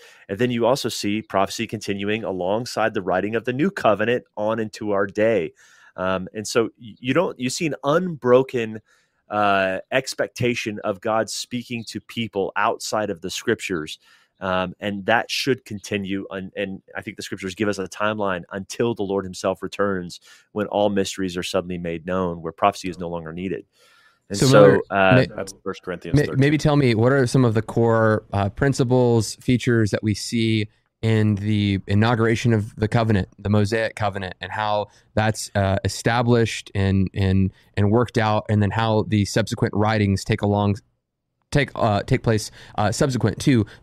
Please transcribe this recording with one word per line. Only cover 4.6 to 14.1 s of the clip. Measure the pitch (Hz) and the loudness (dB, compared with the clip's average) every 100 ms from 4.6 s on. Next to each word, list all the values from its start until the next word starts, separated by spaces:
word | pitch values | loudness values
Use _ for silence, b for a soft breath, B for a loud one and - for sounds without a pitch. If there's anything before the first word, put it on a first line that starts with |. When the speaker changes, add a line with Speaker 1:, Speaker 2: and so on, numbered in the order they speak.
| 107 - 107 | -4 -8 -2
Speaker 1:
our | 98 101 | -2 -2
day. | 101 110 107 80 b b b b - | 0 2 2 -2 b b b b -6
Um, | 92 95 92 | -2 -2 -4
and | 110 104 | -10 -10
so | 123 110 - | -8 -10 -12
y-, | 117 - | -20 -10
you | 127 | -2
don't, | 139 170 - | -2 -2 -4
you | 127 | -6
see | - 165 | -4 -6
an | 135 | -4
unbroken, | 139 160 185 156 123 123 135 123 110 110 - _ _ _ - | 0 0 0 -2 6 6 6 -2 -4 -8 -16 _ _ _ -6
uh, | 104 104 98 95 92 - | 0 2 2 2 -2 -2
expectation | 131 135 - 113 - 123 120 113 104 | -4 -2 -4 -6 -2 -2 -2 -6 -6
of | 107 98 | -6 -4
God | 113 110 110 | -2 0 -2
speaking | - - 123 - 120 107 | -6 -8 -10 -8 -10 -10
to | 107 | -12
people | - - 113 101 92 101 | -10 -8 -4 -4 -4 0
outside | 107 - - 113 104 | -2 -2 -4 -4 -4
of | 85 | -6
the | 92 | -8
scriptures. | - - 110 - 87 78 - b | -6 -2 -2 -2 -6 -6 -12 b